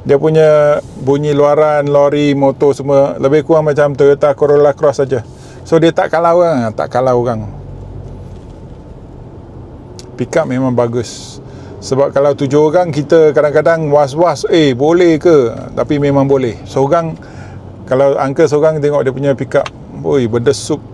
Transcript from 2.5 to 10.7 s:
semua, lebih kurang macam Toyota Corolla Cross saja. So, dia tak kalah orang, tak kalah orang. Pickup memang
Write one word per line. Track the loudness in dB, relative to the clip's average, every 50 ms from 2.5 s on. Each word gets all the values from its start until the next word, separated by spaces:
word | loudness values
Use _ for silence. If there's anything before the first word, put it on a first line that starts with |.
| 0 2 0 0 0
semua, | 0 -2 0 2 2 2 2 -2 -2
lebih | 0 2 2 2 2
kurang | 2 0 2 2 0
macam | 0 2 0 0 2
Toyota | 2 4 4 4 4 2 0 2
Corolla | 2 2 2 4 4 4 2 2
Cross | 2 0 0 0 0 -2
saja. | -2 -2 -4 -4 -8 -20 -20 -20 -20 -20 -20
So, | -4 0 0
dia | 2 2 2 2
tak | 0 -2 0
kalah | 0 0 2 2 4
orang, | 4 2 2 0 0 -2 -4 -4
tak | -6 -8 -2
kalah | -2 0 0 2 2
orang. | 0 0 -2 -4 -6 -8 -12 -14 -16 -16 -16 -16 -16 -16 -16 -16 -16 -16 -16 -16 -16 -16 -18 -18 -18 -18 -20 -20 -20 -18 -18 -20 -20 -20 -20 -20 -20 -20 -20 -20 -20 -20 -20 -20 -20 -20 -20 -18 -20 -18 -18 -20 -20 -20 -20 -20 -20 -20 -20 -10
Pickup | -10 -10 -2 -2 -2 -2 -2
memang | -4 -2 -2 -2